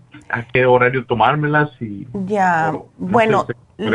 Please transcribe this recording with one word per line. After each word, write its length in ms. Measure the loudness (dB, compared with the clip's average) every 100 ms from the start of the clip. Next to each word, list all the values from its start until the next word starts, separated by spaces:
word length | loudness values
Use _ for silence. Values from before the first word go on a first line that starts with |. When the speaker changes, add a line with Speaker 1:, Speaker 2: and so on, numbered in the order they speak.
| _ -20 -10
Speaker 1:
a 140 | -10
qué 200 | -4 0 4
horario 380 | 4 4 0 -4
tomármelas 640 | 2 2 2 0 0 0 -4
y 260 | -10 -10 -10 -10 -4
Speaker 2:
Ya, 440 | 0 0 0 -2
Speaker 1:
o, 140 | -4 -12 -12
no 80 | -2
Speaker 2:
bueno, 280 | 2 2 2 -2
Speaker 1:
sé, 60 |
se 20 | -10 _ -10
podría 60 | 0